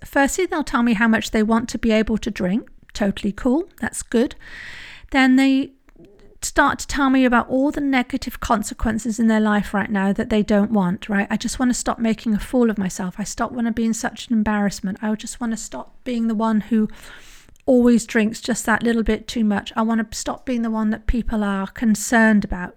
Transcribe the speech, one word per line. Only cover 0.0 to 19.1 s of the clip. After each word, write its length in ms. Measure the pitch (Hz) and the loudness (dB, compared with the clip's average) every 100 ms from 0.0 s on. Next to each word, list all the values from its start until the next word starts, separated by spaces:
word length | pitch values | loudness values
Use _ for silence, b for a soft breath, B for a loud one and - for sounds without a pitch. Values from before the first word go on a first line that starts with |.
Firstly, 400 | - 285 277 - | -4 2 2 2
they'll 200 | 349 339 | -2 -2
tell 180 | 277 269 | -2 0
me 120 | 240 | 2
how 140 | 208 233 | 2 2
much 220 | 220 - | 2 0
they 120 | 220 | 0
want 260 | 214 226 233 | 2 0 0
to 80 | - | -2
be 140 | 233 | 2
able 260 | 220 220 214 | 2 2 -2
to 120 | - | -4
drink. 380 | 202 185 214 - - - | -4 -2 -2 -4 -16 -16
Totally 400 | - 202 - 208 | -2 -2 0 -4
cool. 380 | 196 254 269 370 - | -2 0 0 -2 -6
That's 220 | - - | -8 -8
good. 320 | - 233 269 - B B B B B B B | -2 0 0 -2 B B B B B B B
Then 240 | 277 262 254 | 2 6 6
they 360 | 269 269 269 - - - - - - - | 6 2 0 -8 -20 -20 -20 -20 -20 -12
start 360 | - - 277 - | -4 2 2 2
to 60 | - | -4
tell 220 | - 269 | 0 2
me 160 | 262 | 4
about 240 | 254 240 - | 4 4 2
all 220 | 262 277 | 0 0
the 100 | 311 | 0
negative 600 | 285 269 247 269 - - | 0 0 -2 -4 -8 -10
consequences 760 | - 240 208 - 233 220 240 208 | -2 -2 -2 -4 -2 -2 -4 0
in 100 | 226 | 2
their 120 | 220 | 4
life 320 | 214 208 196 | 4 2 0
right 180 | 202 - | -2 -2
now 220 | 202 196 | 0 0
that 180 | 202 - | 0 0
they 120 | 214 | 0
don't 300 | 202 208 208 | 2 2 2
want, 360 | 214 180 196 - | 2 0 -2 -4
right? 200 | 202 196 | -2 -2
"I 60 | 214 | -4
just 220 | 226 - | -4 -2
wanna 140 | 254 | 0
stop 260 | 240 - - | 0 -2 -2
making 360 | 226 220 233 | -2 -2 0
a 60 | 208 | -2
fool 300 | - 254 233 | 0 2 2
of 60 | 208 | 2
myself. 380 | 185 - 185 - | -4 -4 -8 -6
I 60 | |
stop 280 | 190 - - | -10 -6 -6
wanna 200 | 247 233 | -4 -4
be 120 | 226 | -2
in 100 | 226 | -2
such 320 | 220 - 220 - | -2 -6 -8 -2
an 80 | |
embarrassment. 640 | 226 214 208 202 - 190 - | 0 2 0 0 -2 -8 -6
I 140 | 214 | -4
just 260 | 214 233 - | -4 -6 -8
wanna 160 | 233 220 | -6 -6
stop 380 | - 254 - - | -8 -12 -14 -14
being 220 | - 240 226 | -6 -2 -2
the 80 | |
one 280 | 214 226 220 | 0 2 0
who 260 | - 220 214 B B B B B B - - | 2 0 0 B B B B B B -10 2
always 400 | 254 240 240 - | 6 6 4 2
drinks 340 | 233 214 226 | 0 0 -2
just 240 | - 233 | -4 -4
that 180 | - 214 | 0 0
little 200 | 233 233 | 2 0
bit 260 | 214 | 0